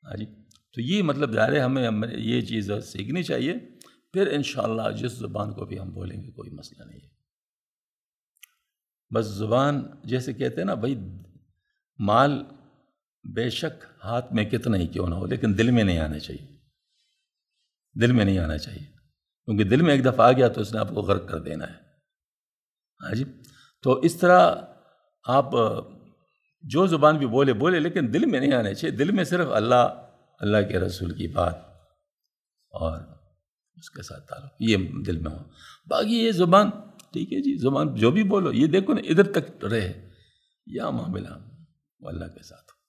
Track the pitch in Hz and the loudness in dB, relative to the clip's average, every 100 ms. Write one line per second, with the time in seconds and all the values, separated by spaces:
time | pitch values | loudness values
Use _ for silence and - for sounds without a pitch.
0 | - 101 107 - _ _ _ - 120 202 | -12 -12 -12 -16 _ _ _ -10 -2 0
1 | 180 135 143 110 110 147 127 135 120 107 | 0 0 -2 2 2 2 2 0 0 -2
2 | 113 117 110 123 104 113 98 104 110 - | -4 -4 -2 -2 -2 -6 -4 -6 -8 -10
3 | 107 165 156 131 131 240 - - - _ | -6 -6 -4 -2 -2 -6 -10 -20 -20 _
4 | _ 185 190 147 131 - 110 110 110 107 | _ -2 -2 -2 -4 -4 -2 -2 -4 -4
5 | 117 117 113 104 104 104 101 95 95 92 | -6 -8 -10 -6 -6 -6 -10 -10 -10 -10
6 | 92 - - - - 73 - - - - | -10 -12 -14 -16 -16 -16 -20 -20 -20 -20
7 | _ _ _ _ _ _ _ _ _ _ | _ _ _ _ _ _ _ _ _ _
8 | _ _ _ _ - _ _ _ _ _ | _ _ _ _ -20 _ _ _ _ _
9 | _ 113 107 101 104 120 139 143 - - | _ -4 -4 -4 0 2 2 -2 -6 -14
10 | 110 127 127 117 - - 190 175 113 113 | -6 -6 -4 -6 -6 -4 -4 -4 -4 -6
11 | 92 - - _ _ _ _ _ _ _ | -8 -16 -20 _ _ _ _ _ _ _
12 | 101 110 139 135 - - _ _ _ _ | 2 4 4 0 -8 -20 _ _ _ _
13 | _ _ - 98 120 - 160 160 - _ | _ _ -10 -4 -4 -4 -6 -8 -20 _
14 | 95 120 123 113 107 120 - 98 85 90 | -6 -6 -2 -2 0 -2 0 0 0 -2
15 | 90 87 95 127 113 98 117 120 101 85 | -4 -4 -4 -2 0 2 4 4 4 2
16 | 78 76 - - - _ _ _ _ _ | -2 -6 -10 -14 -16 _ _ _ _ _
17 | _ _ _ _ _ _ _ _ _ - | _ _ _ _ _ _ _ _ _ 0
18 | 120 123 101 95 80 78 - - - _ | 2 4 4 2 0 -4 -8 -14 -16 _
19 | _ _ _ _ - 107 104 123 170 139 | _ _ _ _ -4 0 2 4 4 4
20 | 127 123 117 131 123 - 104 110 101 101 | 2 6 6 6 4 2 -6 -4 -4 -4
21 | 95 95 - 82 - 78 - - _ _ | 0 0 -2 -10 -8 -10 -12 -16 _ _
22 | _ _ _ _ _ _ _ _ _ _ | _ _ _ _ _ _ _ _ _ _
23 | - 104 139 - - _ _ _ 131 127 | -8 -6 -6 -10 -20 _ _ _ 2 4
24 | 165 170 180 180 - - - - _ _ | 2 2 6 8 8 4 -10 -20 _ _
25 | _ _ - 131 123 123 110 110 - - | _ _ 0 2 2 2 0 -2 -10 -20
26 | - _ _ _ _ _ 143 127 190 160 | -20 _ _ _ _ _ -4 2 2 6
27 | 147 156 135 117 139 110 151 180 151 - | 4 4 0 2 2 2 2 2 0 0
28 | 127 131 277 147 139 131 104 95 160 117 | 0 0 0 2 2 2 0 -2 -6 0
29 | 151 202 160 175 151 110 110 123 120 - | 0 2 0 0 0 0 4 4 4 0
30 | - _ _ _ 104 107 101 95 92 90 | -18 _ _ _ 0 2 2 -2 -2 -4
31 | 87 82 87 - 87 85 - _ _ _ | -8 -6 -6 -2 -2 -2 -16 _ _ _
32 | _ _ _ _ _ _ _ - 82 80 | _ _ _ _ _ _ _ -8 -6 -6
33 | - - _ _ _ _ _ - - - | -14 -20 _ _ _ _ _ -20 -20 -18
34 | - - - - 143 _ 113 101 92 - | -18 -18 -16 -18 -18 _ 0 0 0 -8
35 | 95 82 80 78 - - - - - - | -6 -6 -6 -10 -16 -20 -20 -20 -4 -2
36 | 208 233 226 180 175 190 208 - - - | 0 0 0 2 6 6 6 -2 -16 -20
37 | - - - - 285 277 127 139 151 120 | -12 -8 -6 -2 -2 0 0 0 -2 2
38 | 113 170 202 202 170 113 151 175 196 240 | 4 4 2 2 2 2 4 2 2 -2
39 | - 160 196 - 147 - - 113 92 95 | 0 2 4 2 -6 -10 -4 -2 -2 -8
40 | - _ _ _ _ _ - - 117 120 | -16 _ _ _ _ _ -14 -8 -6 -6
41 | - 98 98 - 101 156 - _ _ _ | -6 -8 -8 -14 -20 -20 -20 _ _ _
42 | 92 87 87 - - - _ _ | -14 -12 -12 -16 -20 -20 _ _